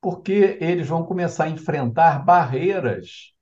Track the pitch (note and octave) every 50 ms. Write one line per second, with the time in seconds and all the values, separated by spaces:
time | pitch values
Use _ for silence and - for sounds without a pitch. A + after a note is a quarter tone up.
0 | - F#3+ E3+ - - - F#3+ G#3 G3 - - - E3 E3 F3+ F3 D3+ C3 D#3+ E3+
1 | E3 - F#3 F3+ F3 E3 - - D#3+ D#3+ D#3+ - - - D3+ D3 C3 A#2 A2+ E3
2 | E3 E3 D3 C#3 C3+ - - - D#3 B2 C3 C3 E3 F#3+ G3+ F#3+ C#3+ A#2+ F#2+ -
3 | E2+ - - - - _ _ _